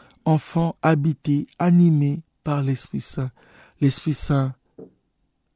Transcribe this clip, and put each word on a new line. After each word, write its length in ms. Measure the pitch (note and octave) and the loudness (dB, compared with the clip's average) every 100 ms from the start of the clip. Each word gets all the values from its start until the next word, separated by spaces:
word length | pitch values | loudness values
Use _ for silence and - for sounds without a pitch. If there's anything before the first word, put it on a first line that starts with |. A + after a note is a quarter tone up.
| _ _ | _ _
enfant 520 | - D#3 - E3+ E3 - | 0 0 0 -2 -4 -2
habité, 640 | D#3+ D#3 D#3 C#3+ - C#3+ - - | 0 2 0 -2 -2 -2 -4 -2
animé 640 | F3 F3 E3+ D#3 C#3+ D3+ - _ | 2 4 4 4 0 -4 -10 _
par 180 | D#3 C#3+ | -6 -4
l'Esprit 380 | C3+ B2+ - C#3 | -2 -4 -6 -6
Saint. 300 | - - B2+ - _ _ _ _ | -6 -6 -8 -10 _ _ _ _
L'Esprit 340 | C#3 - - | 0 0 -2
Saint 400 | D3 - C#3 C3 C3 _ - - _ _ _ _ _ _ | -2 0 0 -2 -6 _ -20 -20 _ _ _ _ _ _